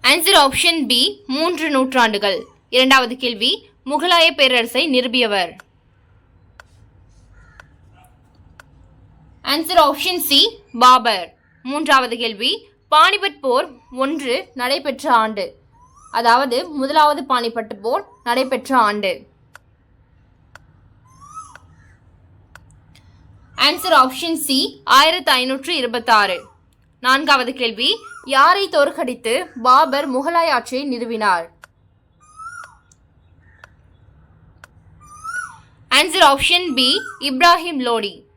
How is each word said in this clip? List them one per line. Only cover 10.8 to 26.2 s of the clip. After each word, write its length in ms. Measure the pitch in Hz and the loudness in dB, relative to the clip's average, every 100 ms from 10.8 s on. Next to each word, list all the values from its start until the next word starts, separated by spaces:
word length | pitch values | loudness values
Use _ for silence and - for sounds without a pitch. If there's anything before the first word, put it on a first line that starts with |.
பாபர். 480 | 247 254 233 202 170 _ _ _ | 6 6 4 -2 -6 _ _ _
மூன்றாவது 540 | 247 285 302 269 247 226 | -8 -6 2 2 2 -4
கேள்வி, 520 | 233 202 254 440 - _ _ | -6 -4 -4 -4 -10 _ _
பானிபட் 500 | 302 349 403 392 285 | 4 4 2 -4 -4
போர் 280 | 269 254 339 262 _ | -2 0 -2 -12 _
ஒன்று 580 | 254 262 311 269 269 - | -6 -4 -4 -4 -4 -6
நடைபெற்ற 600 | 262 247 277 285 254 302 | -8 -4 -4 -4 -6 2
ஆண்டு, 420 | 233 220 208 180 - _ _ _ _ - | 2 2 -4 -10 -12 _ _ _ _ -8
அதாவது 580 | - 233 240 277 233 349 | 0 2 2 2 -4 -6
முதலாவது 560 | 294 269 311 294 294 262 | -6 0 2 2 2 -2
பானிபட் 460 | 254 233 233 220 208 | -4 -2 -6 -10 -8
போர் 220 | 214 320 403 _ | -4 -4 -6 _
நடைபெற்ற 540 | 240 240 262 254 254 262 | -4 -2 -2 -4 -2 0
ஆண்டு. 480 | 214 208 196 151 - _ _ - _ _ _ _ _ _ _ _ _ - _ _ _ _ _ 1077 1077 1077 1077 - _ _ _ _ _ _ _ _ _ - _ _ _ _ _ _ _ _ _ - | 0 0 -4 -6 -12 _ _ -20 _ _ _ _ _ _ _ _ _ -20 _ _ _ _ _ _ -20 -20 -20 -20 _ _ _ _ _ _ _ _ _ -20 _ _ _ _ _ _ _ _ _ -2
ஆன்சர் 400 | 269 320 - 302 | -2 0 2 4
ஆப்ஷன் 300 | 262 - 339 | 4 0 -6
சி, 460 | 330 - 269 370 - | -6 -2 -2 -4 -8
ஆயிரத்து 480 | - 262 311 359 - | 2 4 4 2 0
ஐநூற்று 440 | 262 254 269 269 330 | 0 0 -6 -4 -4
இருபத்தாறு. 680 | 247 240 240 220 | -4 -4 2 2